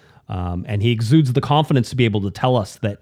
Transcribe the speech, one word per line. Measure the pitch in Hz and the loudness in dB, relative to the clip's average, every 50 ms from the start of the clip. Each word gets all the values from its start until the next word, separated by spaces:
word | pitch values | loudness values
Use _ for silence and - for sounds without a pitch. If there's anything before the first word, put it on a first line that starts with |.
| _ _ _ _ _ - | _ _ _ _ _ -12
Um, | 104 92 90 87 90 92 - - | -8 -8 -6 -6 -6 -6 -6 -6
and | 107 104 | -4 0
he | 104 117 | 0 0
exudes | 120 110 117 107 139 160 156 127 120 | 0 0 2 4 4 4 4 4 0
the | 135 | -2
confidence | - - 143 151 160 - 156 131 117 - | 0 2 2 2 2 2 2 0 0 0
to | - | 0
be | 127 123 | 0 0
able | 113 104 107 | 2 2 0
to | 98 101 | -2 -4
tell | - - - 131 127 | -4 -2 0 0 2
us | 120 98 - - - | 0 0 -4 -8 -6
that | - 107 101 - | -6 -6 -6 -6